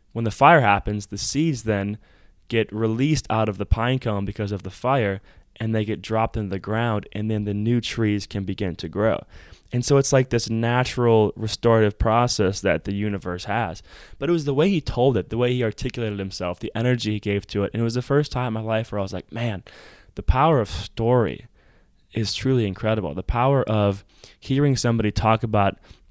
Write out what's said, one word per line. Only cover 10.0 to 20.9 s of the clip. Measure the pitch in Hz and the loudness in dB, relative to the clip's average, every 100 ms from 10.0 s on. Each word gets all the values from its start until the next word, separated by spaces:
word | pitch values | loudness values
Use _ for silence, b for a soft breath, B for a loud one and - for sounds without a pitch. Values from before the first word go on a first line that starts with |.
| - | 4
like | 135 127 | 2 2
this | 120 - | 0 -2
natural | 113 117 120 127 127 120 110 104 - | -2 0 0 0 0 4 4 4 0
restorative | 107 - 117 113 107 - | -6 0 4 4 4 2
process | 113 113 123 - 98 101 | 2 4 2 2 0 2
that | 98 85 | 0 0
the | - | -2
universe | 101 104 98 90 87 | -4 -4 -4 -6 -8
has. | - 110 95 - - B B B | -4 -4 -4 -8 -16 B B B
But | 143 | -2
it | |
was | 170 | 0
the | 143 | 0
way | 135 190 | 2 2
he | 180 | 2
told | - 123 131 110 | -2 2 2 2
it, | - | -2
the | 110 | -2
way | 123 | 0
he | 127 | 0
articulated | 113 - 127 120 110 101 | -2 -2 -6 -4 -6 -4
himself, | 95 - 90 90 | -6 -6 -6 -6
the | 113 | -6
energy | 107 123 123 110 | -2 0 0 0
he | 107 | -2
gave | 104 101 - | -2 -2 -2
to | 104 | -4
it. | 98 | -2
And | 110 | -2
it | |
was | 117 | -2
the | 120 | -2
first | - 143 151 | 0 0 0
time | 127 123 | -4 -4
in | |
my | 110 110 | -4 -2
life | 113 127 | -2 -2
where | 104 | -4
I | |
was | 95 | -4
like, | 90 - | -6 -10
"Man, | 117 120 98 - B B B B - | -6 -4 -6 -10 B B B B -8
the | |
power | - 127 156 143 | 0 2 4 2
of | 101 | 0
story | - - | -6 -10